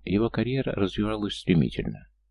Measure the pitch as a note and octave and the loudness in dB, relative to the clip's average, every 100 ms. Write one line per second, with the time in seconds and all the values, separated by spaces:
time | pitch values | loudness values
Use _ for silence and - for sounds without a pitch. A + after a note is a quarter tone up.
0 | - G2+ A#2 - A2+ C3+ B2+ G2+ F#2+ - | 0 2 2 0 0 0 -2 0 0 0
1 | G#2 G#2+ G2+ - - E2 B1 - - - | -2 -2 -4 -4 2 4 4 -2 -6 -10
2 | - _ _ | -16 _ _